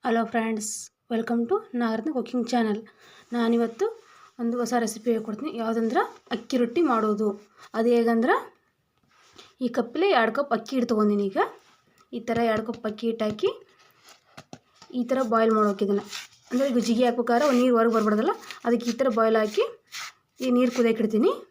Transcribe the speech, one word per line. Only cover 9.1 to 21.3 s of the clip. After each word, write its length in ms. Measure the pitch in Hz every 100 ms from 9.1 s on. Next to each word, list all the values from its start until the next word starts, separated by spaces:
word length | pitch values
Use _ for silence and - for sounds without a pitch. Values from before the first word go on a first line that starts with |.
| _ _ - - _
ಈ 60 | 247 240
ಕಪ್ಪಲ್ಲಿ 300 | 233 294 392 302
ಎರಡು 160 | 220 226
ಕಪ್ 140 | 285 226
ಅಕ್ಕಿ 180 | 220 269
ಹಿಟ್ಟು 140 | 233
ತೊಗೊಂಡಿನಿ 320 | 214 214 208 202
ಈಗ. 80 | 214 440 - _ _ _ _ _ 240
ಈ 40 | 220
ಥರ 80 | 233 233
ಎರಡು 160 | 220 220
ಕಪ್ 180 | 226 214
ಅಕ್ಕಿ 160 | 214 233
ಹಿಟ್ಟು 140 | 226 214
ಹಾಕಿ 220 | 214 392 554 - _ _ _ - - _ - - - _ _ - 247
ಈ 40 | 240
ಥರ 60 | 262 247
ಬಾಯ್ಲ್ 220 | 226 226 220
ಮಾಡ್ಬೇಕು 260 | 208 196 202
ಇದನ್ನ. 160 | 202 - - - _ _
ಅಂದ್ರೆ 180 | 247 277
ಈಗ 100 | 247 202
ಜಿಗಿ 120 | 233 247
ಹಾಕ್ಬೇಕಾದ್ರೆ 400 | 240 233 240 294
ಒಂದ್ 100 | 247
ನೀರು 120 | 254 240
ಹೊರಗೆ 160 | 226 226
ಬರ್ಬಾರ್ದಲ್ಲ, 380 | 214 214 269 440 - - 240
ಅದಕ್ಕೆ 200 | 233 240
ಈ 20 | 233
ಥರ 140 | 269 220
ಬಾಯ್ಲ್ 220 | 220 220
ಹಾಕಿ 240 | 214 269 453 - _ - - - _ _
ಈ 100 | 254 247
ನೀರು 120 | 254 233
ಕುದಿಯಕ್ಕೆ 260 | 233 226 208
ಇಡ್ತೀನಿ. 280 | 214 320